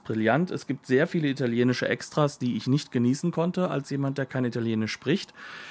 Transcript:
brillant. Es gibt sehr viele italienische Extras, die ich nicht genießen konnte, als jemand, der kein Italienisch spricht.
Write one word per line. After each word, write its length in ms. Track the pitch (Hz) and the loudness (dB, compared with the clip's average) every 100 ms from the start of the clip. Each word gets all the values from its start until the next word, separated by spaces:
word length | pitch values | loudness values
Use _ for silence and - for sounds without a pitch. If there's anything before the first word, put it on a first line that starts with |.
| - | -4
brillant. 440 | 110 110 135 180 | 0 4 4 2
Es 160 | - - | -4 -6
gibt 200 | 127 - | -8 2
sehr 220 | 131 170 | 2 2
viele 200 | 175 147 | 2 0
italienische 640 | 131 123 117 123 123 - | 0 0 2 2 2 0
Extras, 500 | - - - 147 - | -2 -2 0 0 0
die 160 | 123 110 | -2 -2
ich 120 | 127 | 2
nicht 260 | 143 - | 0 0
genießen 380 | 123 120 135 175 | 0 2 2 0
konnte, 380 | 160 170 180 180 | 0 -2 0 -2
als 200 | 139 139 | -2 -4
jemand, 280 | 139 139 135 | -2 -2 -2
der 100 | 131 | -4
kein 180 | 131 123 | -2 -2
Italienisch 480 | 120 117 110 110 | -2 0 0 -2
spricht. 400 | - 127 - - - - - - | -2 0 0 -2 -16 -18 -16 -16